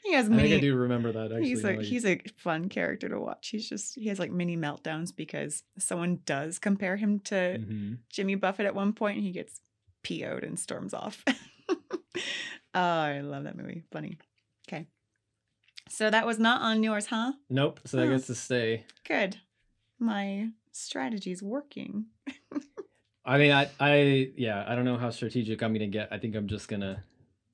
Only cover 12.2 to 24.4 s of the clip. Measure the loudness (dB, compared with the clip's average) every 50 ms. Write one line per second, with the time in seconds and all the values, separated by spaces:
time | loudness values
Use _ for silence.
12.2 | -6 -6 -6 -6 -8 -10 -12 -14 _ _ _ 0 2 2 2 2 0 0 -2 -4
13.2 | -6 -6 -8 -8 -8 -8 -10 -10 -10 -10 -10 -12 -14 _ -12 -10 -10 -10 -10 -12
14.2 | -16 _ _ _ _ _ _ _ _ -12 -12 -12 -12 -12 _ _ _ _ _ _
15.2 | _ _ _ _ _ _ _ _ _ _ _ -20 _ -14 -4 0 2 4 4 4
16.2 | 4 4 2 4 6 6 6 4 4 2 4 4 4 2 2 0 -2 -2 -2 0
17.2 | 0 0 -2 -6 _ _ 2 2 2 2 2 -2 _ -2 0 2 4 4 4 2
18.2 | 2 -2 -6 -8 -2 0 0 2 2 2 0 -2 -4 _ -20 _ _ -2 0 0
19.2 | 0 0 -2 -8 _ _ _ _ _ _ _ _ _ _ _ _ -2 -2 0 0
20.2 | -2 -4 -4 -4 -4 -6 -6 _ _ _ _ -14 -12 -8 -6 -4 -4 -4 -4 -4
21.2 | -4 -6 -8 -6 -6 -6 -6 -6 -8 _ -14 -14 -12 -8 -6 -8 -8 -8 _ _
22.2 | _ -14 -14 -14 _ _ -8 -8 -8 -10 _ -18 -18 _ _ _ _ _ _ _
23.2 | _ 2 4 6 8 8 8 6 4 2 0 0 4 6 8 8 8 8 6 4
24.2 | 2 0 -2 -4